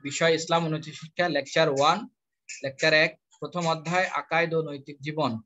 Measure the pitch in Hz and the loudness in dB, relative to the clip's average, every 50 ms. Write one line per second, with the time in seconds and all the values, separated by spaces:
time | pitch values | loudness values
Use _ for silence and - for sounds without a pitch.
0 | 139 143 139 - 165 165 165 156 160 - 165 170 170 160 156 151 156 151 151 - | -10 -6 -2 2 2 2 2 2 0 0 0 2 2 0 -2 -4 -6 -8 -14 -14
1 | 160 156 _ - 175 175 143 143 139 - - 165 160 160 139 135 139 156 175 202 | -16 -8 _ -2 0 0 0 0 -2 0 2 2 2 4 4 4 4 4 4 2
2 | 247 - _ _ _ _ _ _ _ - - - - 135 135 - 160 160 156 151 | -2 -10 _ _ _ _ _ _ _ -18 -12 -10 -10 -8 -4 0 2 4 4 4
3 | 160 170 - _ _ _ _ - 151 151 160 180 170 165 160 156 147 160 175 185 | 4 2 0 _ _ _ _ -14 -12 -8 -6 -2 0 0 -2 -2 -2 -2 0 0
4 | 185 - - 147 139 - 160 165 170 165 160 160 160 147 143 139 131 - 143 139 | 0 0 -2 -6 -4 -2 0 0 0 0 0 -2 -2 -4 -8 -12 -12 -14 -16 -12
5 | 135 151 151 156 147 123 113 110 - | -10 -6 -4 -2 -2 -2 -2 -6 -10